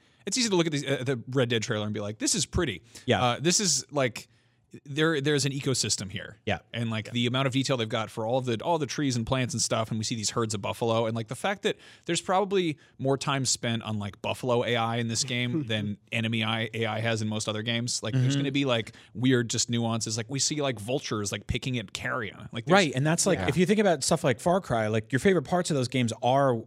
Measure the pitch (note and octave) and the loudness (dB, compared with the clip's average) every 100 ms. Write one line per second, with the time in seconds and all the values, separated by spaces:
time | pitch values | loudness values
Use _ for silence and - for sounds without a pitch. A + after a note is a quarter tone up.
0 | _ _ - G3 A#3 F#3 E3 C#3+ C#3 C3+ | _ _ -4 -2 2 2 2 0 0 -2
1 | B2+ C3 A2+ C3 A#2+ A#2 G#2 G#2+ G#2+ G#2+ | -2 -4 -2 0 2 2 0 -2 -2 -4
2 | G#2 G#2+ - G3 - - E3 F#2 - - | -6 -4 -2 0 0 0 -2 -4 -10 -6
3 | - G#2 B2 A#2+ D3+ F3 G3 C3+ - C#3+ | 0 2 2 2 2 2 2 0 -2 -2
4 | C3 - - _ _ _ _ - - C#3 | -2 -2 -14 _ _ _ _ -20 -8 0
5 | D#3 D#3 C3+ D3 C#3 C3+ - B2+ G#2+ - | 2 2 2 2 0 -2 -2 -2 0 -2
6 | F#2+ G2 D#2 - - F#2+ - A2+ A#2 A2 | -4 -10 -12 -8 -4 -4 -4 -6 -4 -4
7 | G#2 A#2+ A#2+ B2+ C3+ C3+ C3 C3+ A2 A2+ | -4 0 0 2 0 0 0 0 -2 -2
8 | G#2+ - A2 C3 B2+ A2 - E3+ C#3 - | -4 -6 -2 -2 0 -2 0 -2 -2 -2
9 | C#3+ A#2+ A2+ C3 B2 A#2 - A#2 A2 A2+ | -2 -2 -2 -2 -2 -2 -2 -2 -2 -4
10 | G#2 A#2 G2+ - A2+ G#2 G2+ F#2+ A#2 A2+ | -4 -4 -4 -2 -2 -2 -6 -2 0 2
11 | A2+ A2+ A2+ C3 F#3+ G3 G#3+ - - - | 0 -2 -6 -4 -4 -2 -2 -4 -8 -12
12 | - E3+ - F#3 G3+ G3 F3 C#3+ - - | -4 -4 2 2 2 2 0 -4 -10 -4
13 | C3+ C3+ - C3+ B2+ - A#2+ A#2 G#2+ G#2+ | 0 2 2 0 0 0 0 -2 -2 -4
14 | G2+ - - G#2+ B2+ A#2+ A2+ A#2 A2+ A#2 | -6 -6 -6 -2 2 2 2 2 0 0
15 | A#2 A2+ C3 B2 B2 D#3+ B2 G#2+ G#2 G2+ | -2 -2 -2 -2 -2 -2 -2 -2 -2 -6
16 | _ A#2 A#2 A#2 A2 A2+ A2+ A2+ A2+ G#2+ | _ -2 0 0 0 0 -2 -2 -2 0
17 | A2+ A2+ G#2+ G#2+ A2 G#2+ A2+ A#2 A#2+ - | 0 0 -2 -2 -2 -4 -2 -2 -2 -4
18 | G#2+ C3 B2+ C#3 C#3 C#3 C#3 A#2+ A2 - | -2 2 2 2 0 0 2 0 -2 -10
19 | - - B2+ B2+ A#2 A#2+ - A#2+ A#2 A2+ | -16 0 4 4 4 0 0 0 0 -2
20 | A2 A2 A2 C#3 - D3+ C#3 A2+ G#2 C3+ | -2 -6 -4 -2 -2 0 -2 -2 -2 -4
21 | - A2 G#2 G#2+ - B2 - B2 G2+ - | -2 -4 -2 -4 -4 -4 -2 -4 -4 -6
22 | B2+ B2+ G#2 D2+ - A2+ A2+ F#3+ E3+ B2+ | -6 -4 -6 -10 -10 -8 4 4 4 2
23 | D3 E3 G#3 E3+ F#2 D#3+ F3+ G#3 G#3 D#3 | 2 2 2 2 2 2 4 4 4 2
24 | - E3+ D#3 A#2 F3+ F#3 - A#2 G#2+ A2 | 2 2 2 2 2 2 2 0 2 0
25 | A2 B2+ G3+ F#3 C3 F3+ F3 D3 B2 C3 | 0 2 4 4 2 0 2 0 0 2
26 | A#2+ G#2+ A#2+ C3+ C#3 A#2 | 0 2 2 4 4 2